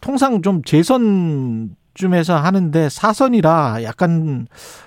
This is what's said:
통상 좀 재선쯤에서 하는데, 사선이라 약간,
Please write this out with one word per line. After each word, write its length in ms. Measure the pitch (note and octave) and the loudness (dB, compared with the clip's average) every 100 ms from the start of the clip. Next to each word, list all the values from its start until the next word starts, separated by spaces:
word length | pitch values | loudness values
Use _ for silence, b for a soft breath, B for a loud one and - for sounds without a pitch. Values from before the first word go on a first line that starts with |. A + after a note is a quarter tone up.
통상 400 | - C#4 C#4 A3 | -6 -2 0 0
좀 180 | F#3+ F3+ | 0 -2
재선쯤에서 1700 | - D3+ E3+ B3+ A3+ G3 E3+ D3 B2+ A2+ A2 - _ - F#3 F3+ E3 E3 | 2 2 2 2 2 0 0 -2 -4 -6 -8 -14 _ -6 0 0 2 0
하는데, 540 | D#3+ F#3+ E3+ D#3+ D3+ | 2 0 2 0 0
사선이라 880 | - G#3+ G#3+ C4 A#3+ D#3 E3 C#3 A2+ | 0 -2 0 2 4 4 2 0 -4
약간, 640 | A2+ - F3+ E3 D#3+ B2+ A#2 B B B | -6 -2 0 0 -2 -6 -8 B B B